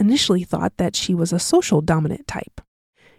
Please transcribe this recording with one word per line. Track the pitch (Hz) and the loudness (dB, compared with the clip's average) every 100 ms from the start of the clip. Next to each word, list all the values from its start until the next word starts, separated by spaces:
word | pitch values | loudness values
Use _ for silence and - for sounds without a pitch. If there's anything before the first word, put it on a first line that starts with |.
initially | 202 277 - 180 | 2 2 2 0
thought | 175 165 180 - | 0 -2 -4 -2
that | 175 - | -4 -2
she | - | -2
was | 175 170 | -2 0
a | 175 | -2
social | - 349 359 160 | 2 2 4 0
dominant | 156 160 156 - - | 2 0 0 -4 -10
type. | - - - - _ _ _ _ | -12 -12 -16 -20 _ _ _ _